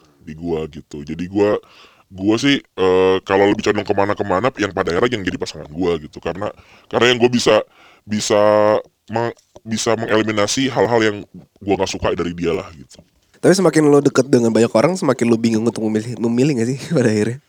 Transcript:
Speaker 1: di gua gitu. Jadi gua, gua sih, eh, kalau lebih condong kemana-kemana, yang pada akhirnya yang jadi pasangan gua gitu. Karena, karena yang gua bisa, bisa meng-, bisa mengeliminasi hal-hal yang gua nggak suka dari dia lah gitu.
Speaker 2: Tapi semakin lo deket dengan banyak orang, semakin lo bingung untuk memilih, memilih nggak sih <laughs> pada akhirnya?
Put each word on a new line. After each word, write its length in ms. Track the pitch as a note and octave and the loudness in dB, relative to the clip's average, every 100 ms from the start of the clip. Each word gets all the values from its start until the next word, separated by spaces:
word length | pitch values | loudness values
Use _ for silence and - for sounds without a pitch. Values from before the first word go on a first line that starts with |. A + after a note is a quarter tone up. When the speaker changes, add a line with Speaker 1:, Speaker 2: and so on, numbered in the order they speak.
| _ _ | _ _
Speaker 1:
di 140 | D#2+ D#2 | -18 -10
gua 320 | E2+ D#2+ D#2 | -6 -4 -6
gitu. 320 | D2+ - D2+ | -12 -16 -16
Jadi 240 | C#2+ E2 F2+ | -12 -10 -6
gua, 320 | G2+ G#2 F#2+ - - - _ _ | 0 2 0 -6 -20 -20 _ _
gua 300 | F#2+ G2+ A#2 | -4 0 2
sih, 220 | C#3 C#3+ | 2 0
eh, 560 | - - F#2+ F#2 F#2+ F#2+ - | -2 -2 2 4 4 2 0
kalau 240 | G2 G2+ | 2 4
lebih 160 | G#2 G#2+ | 2 0
condong 220 | G#2 G2+ | -2 -2
kemana-kemana, 680 | G2 G2+ G2+ G#2 F#2+ B2 | -2 -2 -2 -2 0 -2
yang 160 | - G2+ | -2 -4
pada 240 | G2 F2 | -2 -2
akhirnya 240 | F2 B2 A2+ | 0 0 -2
yang 60 | F#2 | -4
jadi 120 | F#2 | -6
pasangan 260 | - D#2+ D2+ | -8 -10 -14
gua 320 | D#2 F2+ E2 | -4 -2 -2
gitu. 240 | D2 - | -6 -12
Karena, 300 | E2+ E2+ G#2 - - - _ | -10 -6 -8 -10 -20 -20 _
karena 200 | A2+ A#2+ | 0 2
yang 80 | B2 | 4
gua 120 | B2 | 2
bisa, 320 | A#2+ - A2 - _ - _ | 2 2 2 0 _ -20 _
bisa 340 | - G#2 - G#2 G#2+ G#2+ G#2+ G#2+ - _ _ | -8 -6 0 2 4 4 4 0 -2 _ _
meng-, 260 | A2+ A#2 - _ - | -6 -4 -8 _ -20
bisa 320 | A2+ A2 A#2 | -8 -4 -2
mengeliminasi 760 | A2 A#2 G#2+ G#2+ G#2+ G2+ - B2+ | -2 0 0 0 -2 -2 0 -2
hal-hal 320 | A#2+ B2+ A#2 | 0 2 2
yang 160 | A2 G#2 - - - _ | 0 -2 -12 -20 -20 _
gua 180 | G2+ F#2+ | -4 -2
nggak 160 | F#2+ | -2
suka 200 | F#2+ G#2+ | -2 -4
dari 200 | F2+ F2 | -2 -4
dia 200 | F2 E2 | -4 -4
lah 160 | F2 - | -4 -6
gitu. 280 | D2+ B1+ - _ _ _ _ | -16 -20 -20 _ _ _ _
Speaker 2:
Tapi 120 | C#3 | 2
semakin 360 | F#3 E3+ D#3 D3 | 4 4 4 4
lo 160 | C#3+ | 4
deket 240 | C#3+ - B2+ | 4 0 2
dengan 240 | B2 A#2 | 2 2
banyak 160 | A2 A2+ | 2 2
orang, 280 | A2 C#3+ F#3 | 2 0 0
semakin 280 | D3+ A#2+ | -2 0
lo 120 | A#2 A2+ | 0 2
bingung 280 | A#2 A2 | 0 0
untuk 160 | A#2 G#2+ | -2 -2
memilih, 340 | A2 G#2+ A2+ A2 | -2 -2 -4 -6
memilih 340 | A#2 A#2+ C#3+ B2 | -2 0 0 0
nggak 80 | A2+ | -2
sih 100 | C3+ - | -4 -4
<laughs> 80 | D#3+ | 0
pada 120 | A#2 | 2
akhirnya? 300 | G#2+ G#2+ C3 | 2 -2 -4